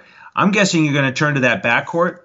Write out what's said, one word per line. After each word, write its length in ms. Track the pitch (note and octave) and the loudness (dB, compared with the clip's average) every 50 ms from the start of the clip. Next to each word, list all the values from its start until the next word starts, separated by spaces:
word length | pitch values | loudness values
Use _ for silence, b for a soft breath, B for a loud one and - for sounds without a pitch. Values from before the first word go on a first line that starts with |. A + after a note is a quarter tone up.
| B B B B B B B | B B B B B B B
I'm 180 | - D3 G3+ | 0 0 2
guessing 320 | G3 G#3+ G3 F#3+ F3 E3 D#3 | 2 2 0 2 2 0 0
you're 100 | D3 C#3 | 2 0
gonna 180 | C#3+ C#3 C3 | 0 0 -2
turn 220 | B2+ - D#3 D3 C#3+ | 0 0 -2 0 0
to 60 | C#3+ | 0
that 240 | B2+ B2 A2+ G2 - | 0 0 0 0 0
backcourt. 560 | A#2+ A#2 B2 - - - E3+ F3 F3+ E3+ - | 0 0 0 -2 -2 -2 -2 -2 -2 -2 -8